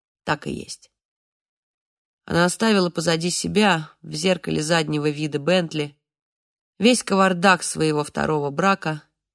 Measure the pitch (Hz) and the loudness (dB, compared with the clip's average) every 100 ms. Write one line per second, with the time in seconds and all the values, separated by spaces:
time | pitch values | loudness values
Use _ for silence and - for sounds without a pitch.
0 | _ _ - 147 147 - - - _ _ | _ _ -6 -6 -6 -10 -12 -18 _ _
1 | _ _ _ _ _ _ _ _ _ _ | _ _ _ _ _ _ _ _ _ _
2 | _ _ - 165 175 - 226 202 175 170 | _ _ -4 0 2 2 2 2 2 0
3 | 165 165 170 - 170 175 208 165 156 _ | 0 0 -2 -4 -2 2 2 2 -4 _
4 | 156 156 180 180 - 160 151 170 151 151 | -12 -4 0 0 -2 -4 0 0 0 -2
5 | 151 147 151 143 143 185 165 156 - - | -2 -2 -4 -4 0 0 0 -4 -8 -10
6 | _ _ _ _ _ _ _ - 220 240 | _ _ _ _ _ _ _ 0 2 2
7 | - 196 190 175 202 233 - 156 160 151 | 2 2 2 4 2 2 0 -2 0 0
8 | 147 - 147 151 143 143 190 190 160 156 | -2 -2 -2 0 -2 0 0 0 -2 -6
9 | - _ _ | -10 _ _